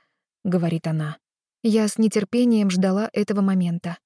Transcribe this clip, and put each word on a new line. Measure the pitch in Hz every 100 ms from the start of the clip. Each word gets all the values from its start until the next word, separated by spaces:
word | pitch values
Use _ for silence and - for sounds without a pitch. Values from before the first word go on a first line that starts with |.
| _ _ _ _
говорит | - 180 165 165 160
она. | 160 151 151 _ _ _ _
«Я | 226 220 214
с | -
нетерпением | 220 220 202 240 247 220 202
ждала | 180 190 190 220
этого | - 208 208
момента». | 196 190 175 170 175 170